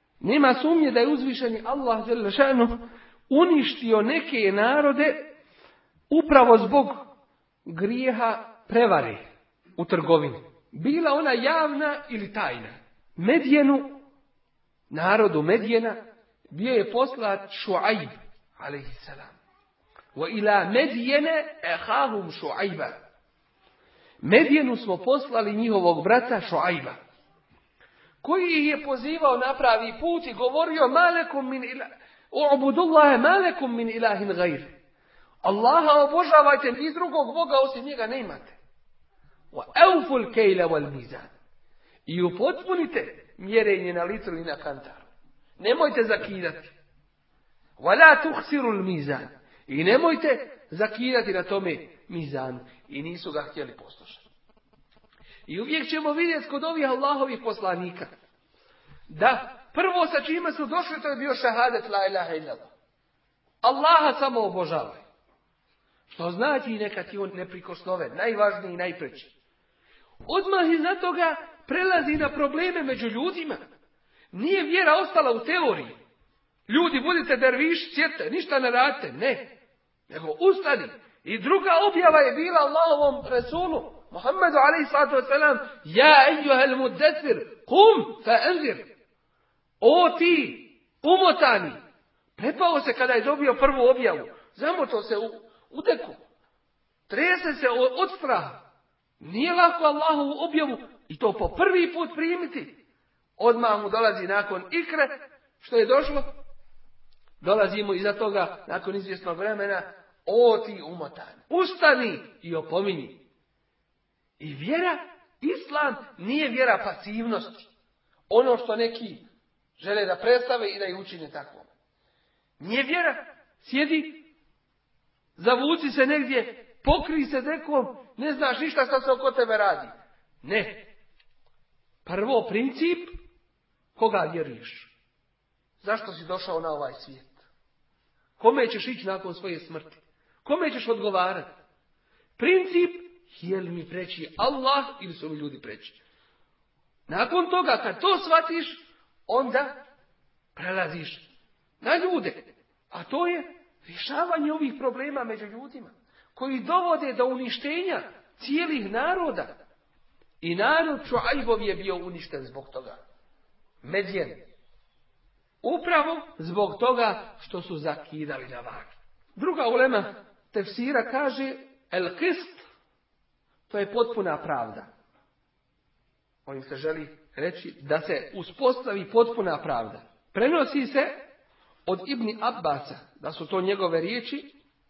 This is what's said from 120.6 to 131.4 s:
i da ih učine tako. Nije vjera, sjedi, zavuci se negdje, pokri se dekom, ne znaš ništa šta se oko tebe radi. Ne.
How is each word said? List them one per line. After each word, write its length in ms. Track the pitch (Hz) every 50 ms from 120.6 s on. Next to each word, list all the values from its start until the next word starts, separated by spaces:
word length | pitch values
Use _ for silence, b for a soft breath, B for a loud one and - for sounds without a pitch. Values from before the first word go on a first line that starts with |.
| 220 202
i 80 | 196 202
da 80 | 196
ih 100 | 185 180 190
učine 320 | 185 - 190 170 156 143
tako. 340 | - 147 139 143 - - - _ _ _ _ _ _ _ _ _ _ _ _ _ _ _ _ _ _ -
Nije 240 | 143 185 226 269
vjera, 440 | 262 269 330 359 339 302 254 - - - - _ _ _ _ _
sjedi, 640 | _ - 247 277 302 294 320 311 320 311 320 - - _ _ _ _ _ _ _ _ _ _ _ _ _ _ _ _ _ _ _ _ _ _
zavuci 540 | - 170 233 254 247 277 302 330 330 311 269
se 160 | 214 277 262
negdje, 600 | 269 302 302 262 247 269 240 - 247 - - - _ _ _ -
pokri 400 | 269 311 - 320 359 320 311 269
se 160 | 226 285 262
dekom, 560 | 233 294 320 311 320 302 294 262 226 269 233 - - - -
ne 160 | - 262 311
znaš 280 | 285 254 302 262 240 -
ništa 240 | 311 311 - 294 254
šta 140 | - 277 262
se 100 | 262 269
oko 200 | 254 262 269 262
tebe 260 | 262 262 240 220 220
radi. 320 | 214 202 196 156 143 117 110 - - - _ _ _ _ _ _ _
Ne. 420 | - 143 196 220 190 220 190 220 202 - - - _ _ _ _ _ _ _ _